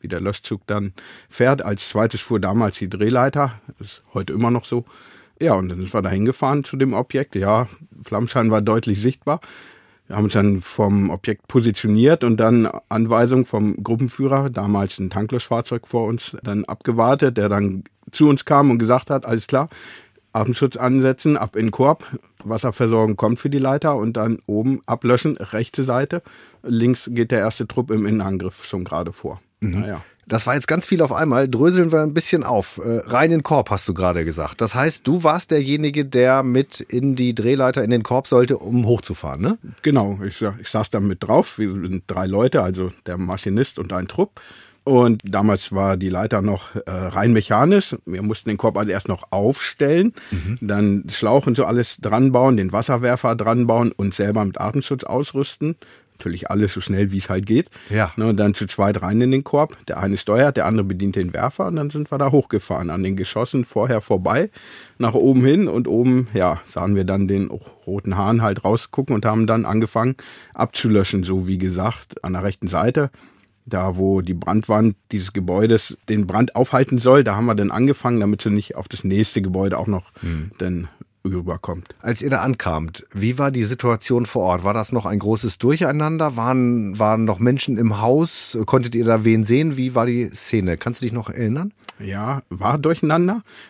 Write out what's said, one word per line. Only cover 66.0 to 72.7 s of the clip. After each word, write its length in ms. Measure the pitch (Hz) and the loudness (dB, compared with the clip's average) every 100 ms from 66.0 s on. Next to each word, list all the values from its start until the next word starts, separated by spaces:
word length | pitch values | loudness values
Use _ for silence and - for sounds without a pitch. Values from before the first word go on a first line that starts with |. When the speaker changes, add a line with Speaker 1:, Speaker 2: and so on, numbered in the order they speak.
| 127 127 120 | 4 2 2
Speaker 1:
ja, 260 | 107 90 78 - | 0 0 -2 -6
sahen 280 | 87 92 | -6 0
wir 100 | 98 | 0
dann 220 | 92 95 98 | 0 0 0
den 200 | 98 95 | 0 -2
roten 680 | - - - - 98 98 95 | -6 -14 -18 -8 -6 -4 -2
Hahn 260 | 101 117 | 2 2
halt 220 | 110 98 | 0 -2
rausgucken 500 | 95 117 - - 135 | 0 -2 -2 -6 -2
und 120 | 110 110 | 0 0
haben 200 | 110 110 | 2 2
dann 180 | 117 - | 2 2
angefangen 480 | 107 113 - 123 131 - - - | 0 0 0 -2 -2 -12 -20 -16
abzulöschen, 720 | - 120 - 117 104 95 98 | -4 -4 -2 2 2 2 0
so 220 | 90 95 90 | 0 -2 -2
wie 100 | 92 | -2
gesagt, 640 | 92 90 92 - - - | -2 -2 -4 -6 -14 -12
an 80 | - | -6
der 80 | 90 | -4
rechten 240 | 98 - | -4 -4
Seite. 420 | 92 | -4